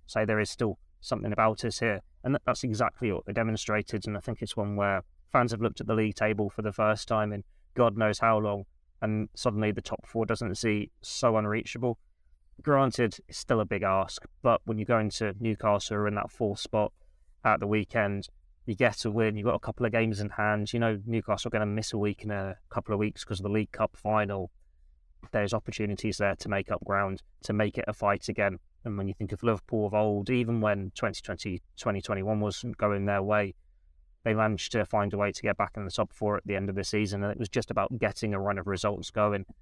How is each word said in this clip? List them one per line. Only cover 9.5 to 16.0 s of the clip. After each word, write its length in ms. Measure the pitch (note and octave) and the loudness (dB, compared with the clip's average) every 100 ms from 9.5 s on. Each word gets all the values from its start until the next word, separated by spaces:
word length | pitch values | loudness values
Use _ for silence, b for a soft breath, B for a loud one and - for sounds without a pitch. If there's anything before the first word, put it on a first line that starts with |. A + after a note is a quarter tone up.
| G#2+ G#2+ | 2 0
the 120 | G2 | -2
top 240 | - - - | -6 -10 -6
four 180 | A2+ | -4
doesn't 300 | A2 G#2+ G#2+ | -2 -2 -2
seem 340 | F#2+ A2+ G#2 G#2 - | -2 0 0 -2 -10
so 340 | - - B2 A2 | -12 0 2 2
unreachable. 640 | G#2 A2 - A#2 B2 A#2 _ _ _ _ _ - | 2 -2 -4 -4 -2 -2 _ _ _ _ _ -6
Granted, 560 | D3+ C#3 C3+ - A2+ - - | 2 4 4 4 0 0 -12
it's 80 | - | -14
still 240 | - A2+ | 0 2
a 60 | G2+ | 2
big 160 | G2+ | 0
ask, 420 | G2 F#2+ F#2+ - - - | 2 2 2 -6 -14 -2
but 220 | B2 A2+ | 2 2
when 140 | - A2 | 2 -4
you 80 | G#2+ | 2
go 120 | A#2 | 2
into 360 | G#2+ - G#2+ G2+ | 2 0 -2 0
Newcastle, 580 | A2+ G#2 A2 G2+ - | -2 0 2 2 0
who 60 | G#2 | 0